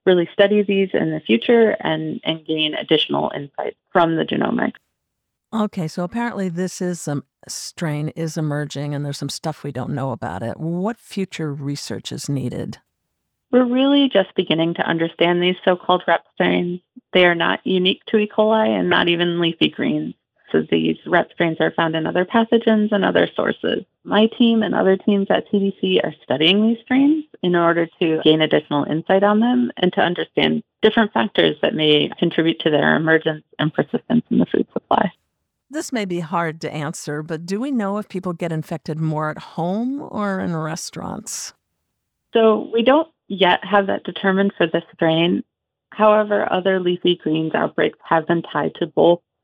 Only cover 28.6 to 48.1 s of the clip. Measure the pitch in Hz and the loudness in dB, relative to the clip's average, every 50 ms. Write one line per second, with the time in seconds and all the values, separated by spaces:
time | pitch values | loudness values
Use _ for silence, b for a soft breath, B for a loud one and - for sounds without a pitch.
28.6 | 151 - 147 147 143 - - 160 160 - 190 190 196 208 208 214 226 247 247 247 | 0 0 -2 -2 -2 0 -2 -4 0 2 2 4 4 4 4 4 2 2 2 2
29.6 | 247 233 - - 185 185 - - - 175 175 165 160 - - - 156 156 156 156 | 0 -2 -2 -2 -2 -2 0 2 0 0 0 -2 -6 -6 -2 -2 0 0 0 -2
30.6 | - _ _ _ - 220 220 233 220 202 - 226 220 208 - - 170 160 151 - | -4 _ _ _ 0 2 4 4 2 2 0 -2 -2 -2 0 2 2 2 2 0
31.6 | - 156 - 156 156 151 151 147 147 - - - 180 170 - - 160 165 - - | -2 -4 -2 0 2 2 4 4 2 0 -2 -2 -2 0 0 2 0 0 0 0
32.6 | - 165 151 143 151 156 156 151 160 160 160 160 - 160 156 151 - _ _ - | 0 0 2 2 2 2 2 2 2 2 2 2 2 0 -4 -6 -8 _ _ -4
33.6 | 147 156 - - 143 - - - - - - - - - - - - - - - | -4 -2 0 -2 -2 -2 -2 -8 -4 0 0 0 0 0 0 0 0 2 0 -2
34.6 | - - - - - - - - - 185 - _ _ _ _ _ _ _ _ _ | -2 -2 -6 -8 -4 0 0 2 2 0 -4 _ _ _ _ _ _ _ _ _
35.6 | _ - 269 311 339 - 277 226 208 185 175 175 170 151 190 170 170 160 156 165 | _ -12 -8 -8 -8 -6 -6 -6 -6 -4 -4 -6 -6 -4 -4 -2 -2 -2 -4 -6
36.6 | - 151 - 156 147 147 170 - - - 147 151 151 160 165 160 170 170 190 208 | -8 -10 -8 -6 -6 -6 -8 -8 -8 -8 -8 -8 -6 -6 -8 -8 -6 -6 -6 -4
37.6 | 247 294 277 233 202 196 202 208 208 - - 185 180 180 175 - 180 165 165 156 | -4 -2 -2 -2 -2 -2 -4 -4 -6 -6 -8 -8 -6 -6 -6 -4 -4 -4 -4 -4
38.6 | 156 - 170 156 - - 151 156 160 156 151 151 156 151 151 - - - - - | -6 -6 -8 -10 -8 -8 -6 -4 -4 -2 -2 -2 -4 -4 -6 -8 -12 -14 -8 -6
39.6 | 160 175 190 214 240 254 269 277 - - - 214 208 202 190 185 190 185 170 160 | -4 -4 -2 -4 -4 -4 -6 -8 -10 -10 -8 -6 -4 -4 -4 -4 -4 -4 -4 -4
40.6 | 156 156 160 - - - - - - - - - - - - - - - - _ | -4 -6 -6 -8 -10 -12 -12 -12 -10 -10 -10 -12 -12 -12 -12 -12 -12 -14 -16 _
41.6 | _ _ _ _ _ _ _ _ _ _ _ _ _ _ - 233 226 220 214 - | _ _ _ _ _ _ _ _ _ _ _ _ _ _ 2 4 4 6 4 4
42.6 | - - 427 453 220 254 269 311 320 - _ _ _ - 202 180 185 175 180 - | 0 -2 -2 0 2 4 4 4 2 0 _ _ _ -8 -2 2 2 4 4 2
43.6 | - 180 202 202 196 190 196 202 - - 180 - - 196 185 190 202 202 - - | 0 2 2 2 2 2 -2 -4 -6 -8 -8 -4 -2 0 2 2 2 0 0 0
44.6 | 175 160 - 170 - _ - - 175 165 160 165 165 175 190 202 - _ _ _ | 0 0 0 -2 -4 _ -6 -2 0 2 2 2 2 2 0 -2 -4 _ _ _
45.6 | _ _ _ _ _ _ - - 214 214 208 214 214 208 208 202 - - - 185 | _ _ _ _ _ _ -2 2 4 6 6 4 4 2 0 -2 0 0 -2 -2
46.6 | 180 190 190 185 180 180 180 180 - 180 175 - - 156 156 160 160 160 - 160 | 0 0 0 0 0 0 -2 0 2 0 0 0 0 -2 -2 0 -2 -2 -2 -2
47.6 | 160 165 - - 160 151 - _ - - | -2 -2 -2 0 -2 -2 -2 _ -4 0